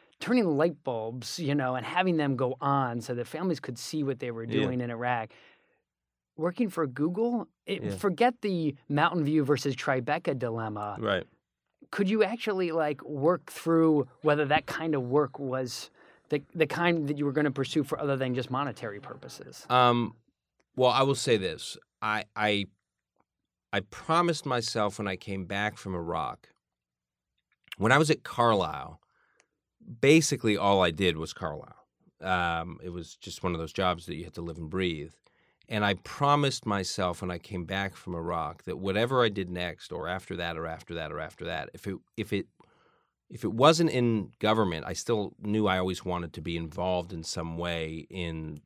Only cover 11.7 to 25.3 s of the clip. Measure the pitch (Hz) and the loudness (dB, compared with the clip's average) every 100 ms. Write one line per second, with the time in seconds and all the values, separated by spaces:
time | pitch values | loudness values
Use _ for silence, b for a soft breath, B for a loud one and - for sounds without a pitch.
11.7 | _ - - 190 220 196 233 220 190 180 | _ -8 -2 0 2 2 0 -4 -2 0
12.7 | 160 151 143 120 147 151 175 - - 165 | 0 0 -2 -6 0 2 2 -2 -6 2
13.7 | 165 160 151 127 _ 151 147 143 151 - | 6 6 6 2 _ 2 4 4 2 0
14.7 | - 160 143 123 139 143 - 139 131 127 | -4 -2 -2 2 2 2 -2 -6 -4 -4
15.7 | - - _ b b - 147 - 170 156 | -8 -14 _ b b -6 -6 -2 -2 0
16.7 | - 175 170 143 147 143 143 147 135 131 | 2 2 2 0 -2 -2 0 0 0 -2
17.7 | 160 139 147 147 135 131 127 123 127 143 | 0 -2 -2 -2 0 0 -2 -2 -4 -4
18.7 | 107 113 101 - 113 - - - - - | -6 -10 -10 -14 -14 -16 -16 -16 -12 2
19.7 | 127 123 120 113 - _ _ _ _ _ | 6 8 6 2 -4 _ _ _ _ _
20.7 | - 127 120 135 135 139 110 92 78 - | 4 4 6 4 2 2 2 2 -6 -10
21.7 | - _ - 107 107 - 104 107 104 95 | -14 _ -8 -2 -2 -4 0 2 2 -2
22.7 | _ _ _ _ _ _ _ _ _ _ | _ _ _ _ _ _ _ _ _ _
23.7 | 101 101 - - 165 175 156 143 123 113 | -6 -6 -8 0 2 2 0 -2 -2 -2
24.7 | 113 104 - 101 92 - | 0 0 -2 -6 -6 -6